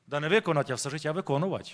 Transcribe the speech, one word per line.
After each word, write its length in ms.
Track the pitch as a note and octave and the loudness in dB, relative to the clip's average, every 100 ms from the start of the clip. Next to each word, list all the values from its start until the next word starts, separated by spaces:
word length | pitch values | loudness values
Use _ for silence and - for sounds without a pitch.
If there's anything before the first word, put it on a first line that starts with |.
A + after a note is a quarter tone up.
| - | -6
Да 120 | C#3+ | -4
не 80 | D3+ | 2
виконати, 460 | G#3+ F#3 D3+ C3+ | 2 4 2 0
а 20 | B2 | -2
все 140 | C#3+ | -4
життя 220 | D3+ D3+ | -4 -4
виконувати. 600 | E3 - C#3+ F#3 B2+ G2+ | -2 0 0 0 -2 -8